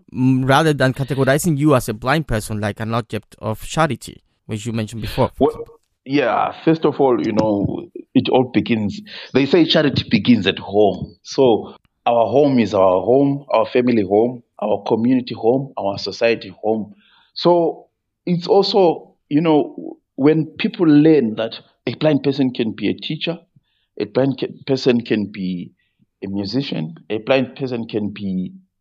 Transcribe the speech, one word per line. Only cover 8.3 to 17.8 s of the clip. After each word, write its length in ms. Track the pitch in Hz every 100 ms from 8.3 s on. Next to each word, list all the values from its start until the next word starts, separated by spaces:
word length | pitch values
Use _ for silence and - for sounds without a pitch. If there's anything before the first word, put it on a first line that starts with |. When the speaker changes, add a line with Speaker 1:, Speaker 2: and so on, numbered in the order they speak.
| 127 127
Speaker 2:
begins, 460 | 110 107 113 101 - - - -
they 120 | 127 139
say 200 | 180 160
charity 400 | 170 147 - -
begins 360 | 110 110 113 92
at 120 | 85
home. 560 | - 101 104 90 - -
So 520 | - - 131 104 - - _ _ -
our 220 | 120 107
home 320 | 127 147 127
is 140 | 104
our 280 | 101 95 92
home, 440 | 92 131 143 139 -
our 160 | 110 110
family 380 | 127 123 117
home, 400 | 92 101 120 127 _ -
our 240 | 208 101 117
community 460 | 113 120 127 123
home, 400 | 107 110 131 135 -
our 200 | 98 98
society 560 | 98 - 117 113 98 90
home. 320 | 107 110 98 - _ _ _
So 540 | - 170 175 165 -